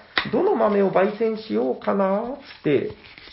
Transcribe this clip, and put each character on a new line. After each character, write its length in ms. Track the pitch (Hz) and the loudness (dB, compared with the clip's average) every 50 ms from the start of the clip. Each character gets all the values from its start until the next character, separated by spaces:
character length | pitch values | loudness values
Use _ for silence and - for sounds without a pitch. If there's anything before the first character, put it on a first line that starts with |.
| - - - - - - - | -20 -6 -6 -6 -4 -2 -2
ど 100 | 254 359 | 0 2
の 120 | 415 392 | 2 2
豆 280 | 254 226 214 202 202 196 | 2 2 2 4 2 2
を 100 | 190 - | 2 4
焙 240 | 185 185 208 208 208 | 2 2 2 0 0
煎 200 | 226 220 220 208 | -2 -2 -2 -4
し 160 | 214 - 208 | -6 -4 -2
よ 180 | 214 247 262 233 | -2 0 -2 -2
う 40 | |
か 180 | - - 214 202 | -4 -2 -2 0
な 300 | 196 196 190 196 202 233 | 0 2 0 0 -2 -2
ー 100 | 240 277 | -6 -8
っ 20 | |
つ 40 | 285 - - - - | -10 -12 -20 -20 -4
っ 20 | - | 0
て、 280 | 151 143 123 - - - - - - - - - - | 2 2 2 0 -2 -8 -10 -18 -20 -20 -20 -20 -20